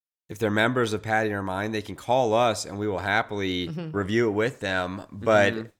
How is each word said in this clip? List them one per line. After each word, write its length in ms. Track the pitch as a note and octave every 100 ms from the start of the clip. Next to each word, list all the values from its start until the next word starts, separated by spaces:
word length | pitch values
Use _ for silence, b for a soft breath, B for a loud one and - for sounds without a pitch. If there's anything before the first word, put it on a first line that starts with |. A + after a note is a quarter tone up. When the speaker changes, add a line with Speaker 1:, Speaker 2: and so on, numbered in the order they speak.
| _ _ -
Speaker 1:
If 80 | G#2+
they're 120 | A2
members 420 | G#2+ A2+ B2+ A2+
of 100 | G#2
Patty 300 | G#2+ A2 A2
or 100 | G2+
mine, 300 | G2 F#2 G#2
they 100 | A2
can 140 | G2+ F#2
call 380 | - B2+ A#2+
us 300 | A2 A#2+ G2+ -
and 120 | G2+
we 80 | G#2
will 100 | F2+
happily 720 | F#2+ G#2 A#2 G#2 F#2+ F2+ E2+
Speaker 2:
Mm-hmm. 220 | D#2+ D#2+ G2
Speaker 1:
review 320 | F#2+ A2 A#2
it 40 |
with 280 | G2+ A#2 C3
them. 420 | G2+ F#2 F2+ F#2+ -
But 420 | G2+ A2+ G#2+ G2+
Speaker 3:
Mm-hmm. 120 | A2 A2+